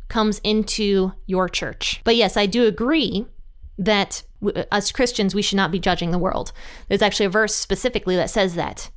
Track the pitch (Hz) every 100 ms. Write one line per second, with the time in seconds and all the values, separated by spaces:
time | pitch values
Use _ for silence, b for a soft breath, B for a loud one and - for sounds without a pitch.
0 | - 226 214 202 208 214 214 - 202 190
1 | 185 - - 185 180 - 139 110 - -
2 | - 233 190 214 202 233 226 - 240 320
3 | 190 185 - - - - - - 190 202
4 | - - - - 202 175 - 208 - -
5 | 247 - 196 196 202 196 175 180 190 175
6 | 170 180 190 - - B B B - 196
7 | 208 - 202 208 214 - - 190 254 214
8 | 180 180 131 220 190 170 147 - -